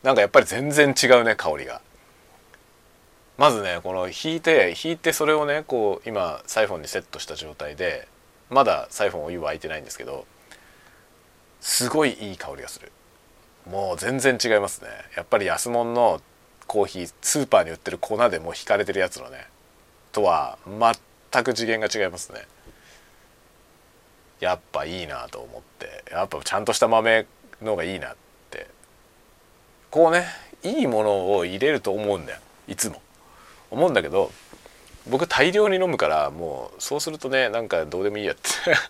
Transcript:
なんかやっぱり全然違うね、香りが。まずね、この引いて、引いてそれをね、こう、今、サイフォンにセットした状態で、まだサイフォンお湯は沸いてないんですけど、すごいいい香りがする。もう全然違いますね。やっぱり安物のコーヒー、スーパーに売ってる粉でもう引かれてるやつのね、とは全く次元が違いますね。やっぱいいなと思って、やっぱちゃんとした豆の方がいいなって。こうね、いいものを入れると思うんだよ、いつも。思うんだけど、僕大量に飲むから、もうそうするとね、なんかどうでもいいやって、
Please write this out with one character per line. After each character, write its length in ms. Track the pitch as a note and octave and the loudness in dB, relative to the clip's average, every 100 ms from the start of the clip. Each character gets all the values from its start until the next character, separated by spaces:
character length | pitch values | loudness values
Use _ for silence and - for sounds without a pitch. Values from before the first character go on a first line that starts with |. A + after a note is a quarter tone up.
な 100 | C3 | 2
ん 20 | A#2 | 4
か 60 | |
や 60 | G2+ | 6
っ 20 | |
ぱ 100 | C#3 | 6
り 60 | - | 4
全 260 | A2+ D3 | 0 0
然 240 | D3 C#3+ C3+ | 4 4 4
違 60 | B2+ | 8
う 160 | B2 A2+ | 8 8
ね、 100 | G#2+ | 0
香 140 | D#2+ D2+ | -2 -4
り 80 | C2 | -8
が。 160 | - - _ _ _ _ _ _ - _ _ _ _ _ _ _ - | -14 -16 _ _ _ _ _ _ -20 _ _ _ _ _ _ _ 2
ま 140 | C#3+ | 4
ず 100 | A2+ | 4
ね、 200 | F#2+ F2 | -2 -4
こ 80 | F#2 | -4
の 160 | F#2 F#2 | -4 -4
引 300 | - D#3+ E3 | -6 -6 -2
い 40 | |
て、 320 | E3 D3+ F2+ E2 | 4 6 6 0
引 100 | D#3+ | -6
い 60 | E3+ | -2
て 140 | E3 | -2
そ 140 | - D3+ | 0 2
れ 80 | |
を 120 | D#3 D3 | 2 0
ね、 180 | D3+ D3+ | -4 -4
こ 340 | B2 G#2 - | -2 0 -2
う、 60 | A#2 | -4
今、 320 | G#2 E2+ D2+ - | -4 -4 -6 -4
サ 160 | A2 | 0
イ 40 | G#2 | 0
フ 80 | D#2 | -2
ォ 20 | |
ン 60 | |
に 40 | D2 | -8
セ 120 | F#2+ | -8
ッ 20 | |
ト 160 | - - | -8 -12
し 60 | - | -12
た 100 | D2+ | -12
状 180 | D#2 | -14
態 220 | D2+ D2 D2 | -12 -12 -6
で、 320 | F2 C2+ - _ _ _ _ | -6 -6 -12 _ _ _ _
ま 140 | C3+ | 2
だ 240 | A#2 C#2+ - | 4 2 -2
サ 160 | - G2+ | -2 -2
イ 40 | |
フ 80 | F2+ | -2
ォ 20 | |
ン 60 | D2+ | -8
お 60 | |
湯 80 | F2 | -6
は 120 | D2+ | -6
沸 60 | D#2 | -6
い 20 | |
て 80 | D#2+ | -8
な 100 | D#2 | -10
い 40 | |
ん 40 | - | -10
で 60 | |
す 60 | - | -14
け 80 | A#1+ | -12
ど、 200 | C#2 - _ _ - - - - _ _ _ _ _ _ _ | -12 -14 _ _ -20 -20 -20 -20 _ _ _ _ _ _ _
す 300 | - - B2 | -4 -2 0
ご 160 | D#3 C#3+ | 2 2
い 80 | |
い 200 | - G#2 | 0 -10
い 40 | F2+ | -12
香 160 | - C#3 | -12 -14
り 60 | |
が 80 | B2+ | -16
す 100 | - | -18
る。 120 | - _ _ _ _ _ _ _ F2+ | -20 _ _ _ _ _ _ _ -10
も 260 | F#2+ G2 E2+ | -6 -4 -4
う 20 | |
全 220 | A2 C3 | -2 2
然 180 | C3+ A#2+ | 2 2
違 60 | A#2 | 4
い 120 | G#2+ | 2
ま 80 | G2+ | 2
す 120 | - | -6
ね。 60 | - - - - | -14 -16 -12 -12
や 60 | |
っ 20 | - | 0
ぱ 120 | A2 | 0
り 60 | F#2 | 2
安 220 | E2 A#2+ | -2 -2
物 260 | A#2+ A#2 | -2 0
の 280 | A#2+ A2+ D#2+ - _ _ _ - | 2 2 2 -6 _ _ _ -4
コ 180 | G#2 | -2
ー 20 | F#2+ | -2
ヒ 140 | F#2 | -4
ー、 120 | E2+ - | -12 -8
ス 200 | - D3+ | -4 -2
ー 60 | C3 | 2
パ 120 | G2 | 2
ー 40 | E2 | 2
に 60 | |
売 20 | |
っ 40 | E2 | -6
て 140 | - | -10
る 60 | F2 | -8
粉 200 | - G#2+ A#2+ | -4 2 2
で 100 | E2+ | 0
も 120 | E2+ | -6
う 20 | - | -10
引 80 | |
か 140 | - G2+ | 0 0
れ 80 | - | 0
て 80 | |
る 80 | F#2+ | 0
や 80 | F#2 | -2
つ 80 | - | -4
の 120 | B2 | -14
ね、 180 | C3 - _ _ _ _ _ _ - | -18 -20 _ _ _ _ _ _ 0
と 60 | |
は 340 | G#2 D#3 - - F#2 | 2 2 -2 -8 -14
全 800 | G#2+ A#2 A#2 _ _ _ B2+ | 0 0 0 _ _ _ 0
く 100 | B2+ | 0
次 180 | A2 A2+ | -2 -2
元 80 | A2 | 0
が 80 | G#2+ | -2
違 140 | A2 F#2 | 0 -2
い 40 | |
ま 60 | E2+ | -4
す 140 | - | -12
ね。 100 | A2 - _ - - - - _ _ _ _ _ _ _ _ _ _ _ _ _ _ | -16 -18 _ -20 -20 -20 -20 _ _ _ _ _ _ _ _ _ _ _ _ _ _
や 160 | F2+ F2+ | -4 -4
っ 40 | - | -6
ぱ 140 | D2 D2+ | -8 -6
い 180 | F2+ | -8
い 40 | D#2 | -10
な 200 | C2 A#1+ | -10 -12
と 100 | - | -14
思 200 | A#1+ A#1 | -16 -18
っ 20 | - - | -20 -18
て、 240 | - - - | -16 -16 -10
や 120 | E2+ | -6
っ 40 | G2 | -6
ぱ 120 | D2+ | -6
ち 100 | - | -4
ゃ 60 | G2 | -2
ん 60 | G#2+ | -2
と 80 | |
し 60 | - | 2
た 80 | A2+ | 4
豆 380 | A2+ A2+ A2 G#2+ _ - - | 6 6 2 2 _ -20 -10
の 100 | G#2+ | -4
方 60 | F#2+ | -2
が 60 | |
い 120 | E2+ F#2 | -4 -6
い 40 | |
な 100 | C#2+ | -10
っ 60 | - _ _ _ | -14 _ _ _
て。 180 | - - _ _ _ _ _ _ _ _ _ _ _ _ | -16 -16 _ _ _ _ _ _ _ _ _ _ _ _
こ 180 | D#3 E3 | 4 6
う 20 | |
ね、 140 | F3 E3+ - - - | 6 0 -8 -20 -10
い 200 | F3+ D4 | -4 0
い 40 | D#3+ | 2
も 160 | A2 | 2
の 320 | G#2+ G2 F#2 G2+ | 2 2 2 2
を 100 | F2+ | 2
入 140 | G2 | 0
れ 120 | C#3+ | 0
る 100 | C#3+ | 2
と 100 | G#2 | -2
思 240 | G2+ G#2 F#2+ | -2 -2 -2
う 40 | |
ん 60 | C#2+ | -4
だ 80 | |
よ、 60 | - - - - | -14 -18 -20 -12
い 80 | - | -6
つ 140 | G2+ | -6
も。 120 | - - _ - - - - - | -8 -18 _ -20 -20 -20 -20 -10
思 180 | A#2 F3 | 0 2
う 40 | |
ん 20 | |
だ 80 | A2+ | 2
け 80 | D2+ | 2
ど、 220 | F#2+ D#2 - - - - - - - - | 2 0 -4 -20 -20 -20 -20 -20 -20 -4
僕 200 | C3 F3 | -2 0
大 240 | - F#3 | 2 2
量 180 | G3+ G#3 | 4 2
に 60 | F#3 | 2
飲 80 | |
む 140 | F#3 C3+ | 0 0
か 100 | D#2 | 0
ら、 220 | D#2 C#2+ | 0 -2
も 420 | D#2+ E2 C2+ A#1+ - | -4 -8 -8 -12 -12
う 40 | |
そ 160 | - D3 | -8 -6
う 20 | |
す 100 | D#3+ | -6
る 80 | D3+ | -8
と 120 | C3 | -4
ね、 200 | C3 A#2+ | -2 0
な 120 | A#2 | -2
ん 60 | G#2+ | -2
か 180 | E2+ D2+ | -4 -2
ど 160 | F2 | -2
う 20 | |
で 60 | G2+ | -2
も 80 | G#2 | -2
い 60 | |
い 20 | G2 | -4
や 80 | |
っ 20 | - | -4
て、 60 | - - F3 D3+ - | -6 -4 0 0 0